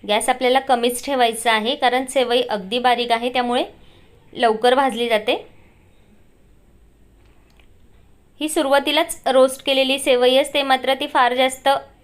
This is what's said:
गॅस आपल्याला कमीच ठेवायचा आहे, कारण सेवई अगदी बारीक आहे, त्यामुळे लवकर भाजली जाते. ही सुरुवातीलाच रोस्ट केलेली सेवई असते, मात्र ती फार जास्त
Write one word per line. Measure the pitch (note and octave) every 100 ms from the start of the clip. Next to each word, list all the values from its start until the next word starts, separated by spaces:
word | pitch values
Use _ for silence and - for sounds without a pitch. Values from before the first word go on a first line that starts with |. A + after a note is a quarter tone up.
गॅस | G3 G#3 A#3+
आपल्याला | B3+ B3+ C4
कमीच | C4 A#3+ A#3+ A#3+ -
ठेवायचा | C4+ A#3 A3+ A#3+
आहे, | A3 A3 C#4+
कारण | B3+ B3 C4
सेवई | C4+ A#3+ B3
अगदी | A#3+ G#3+ F#3 A#3+
बारीक | B3 A#3+ A#3
आहे, | A3+ A#3+
त्यामुळे | B3 A#3+ B3 F4+ - - - - - _
लवकर | - A#3+ A3 B3 B3+
भाजली | C4+ A3 A#3
जाते. | G#3+ G#3+ D4 - - - _ _ _ _ _ _ _ _ _ _ _ _ _ _ _ _ _ _ _ - - - - _ _ _ _
ही | D4+
सुरुवातीलाच | D#4 C#4 C#4 C#4+ D4 E4 - -
रोस्ट | C4 C4 C4 -
केलेली | C4+ C4 C4+
सेवई | C#4+ B3 B3 C4
असते, | D4+ D4
मात्र | C#4 C4 B3+
ती | C4+ C#4+
फार | D4 B3 B3
जास्त | C4 C4 C4+ C#4 - _